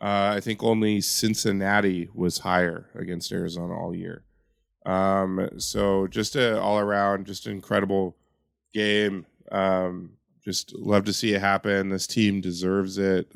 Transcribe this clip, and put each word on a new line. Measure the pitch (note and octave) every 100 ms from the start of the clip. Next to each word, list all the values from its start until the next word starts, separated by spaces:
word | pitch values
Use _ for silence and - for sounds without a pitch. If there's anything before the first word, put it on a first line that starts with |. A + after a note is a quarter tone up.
uh, | G2+ G2+ G2+ G2+
I |
think | A2+ G#2+
only | A2+ A2+ G#2+ G#2
Cincinnati | - - A2 G#2+ G#2+ G2 G2 G#2 G2+ F2+ E2+
was | - F2+ -
higher | F#2 F2+ F2 E2 - -
against | F2+ F2 -
Arizona | F#2+ F2 F2 F2 F2
all | F2
year. | F2 F2 E2+ _ _ _ _ _ _
Um, | - F#2+ G2 G2 F#2+ F#2 F#2 -
so | - G#2 G2+ G2 F#2+
just | A2+ G#2
a | C#3+ A#2+ G#2+
all | G2+ G#2
around, | G#2 G2+ G2+ G2 G2
just | F#2+ A2
an |
incredible | G2+ - G2+ G2 G2 F#2 - _ _ _ _ _
game. | G#2+ G#2 G#2 G#2 F#2+ - _ -
Um, | G2 F#2+ F#2 F#2 F2+ F2 _ _ _
just | G#2 F#2 -
love | - G2+ G2+
to | G2+
see | F#2 A2+
it | G2
happen. | G2 G2 G#2 G2 F#2+
This | F#2+ -
team | A#2 G#2 G2
deserves | F#2 F2 F#2 G2 F#2+ G2
it. | G2 F#2 -